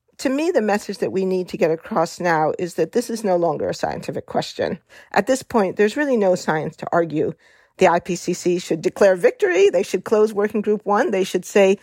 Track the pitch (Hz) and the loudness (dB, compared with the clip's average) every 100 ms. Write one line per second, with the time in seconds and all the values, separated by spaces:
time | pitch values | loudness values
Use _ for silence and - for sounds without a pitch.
0 | _ - 277 269 330 349 214 208 - 196 | _ -6 -2 0 0 0 0 -2 -4 -6
1 | 160 139 190 185 175 180 175 160 - 214 | -4 -2 -2 -2 -4 -2 0 0 -2 -2
2 | 165 - 175 160 151 - 175 - 160 233 | -2 -2 -2 0 0 -2 -4 -2 -2 -2
3 | 240 226 220 175 170 147 95 - - 69 | -4 -4 0 0 0 -2 -4 -4 -6 -6
4 | - - - 240 - - 82 175 _ - | -8 -10 -6 -6 -6 -4 -6 -6 _ -20
5 | - 214 202 262 - 240 190 - 208 233 | -4 -2 0 -2 0 0 0 0 0 0
6 | 294 247 196 180 - 156 151 - - 170 | 0 2 2 0 0 -4 -4 -10 -4 -2
7 | 165 151 - - _ _ _ - 185 175 | 0 -2 -4 -4 _ _ _ 2 2 2
8 | - 175 - 180 185 175 - 160 175 - | -2 -6 -4 -2 0 -2 -2 -4 -4 4
9 | 202 185 196 - 403 349 392 175 202 190 | 4 6 2 2 0 4 4 4 -2 -4
10 | - 214 214 202 208 214 208 208 - 208 | 0 2 2 0 -2 -2 -2 -2 0 0
11 | 320 190 190 185 - 208 196 202 | 2 0 -2 -4 0 4 4 4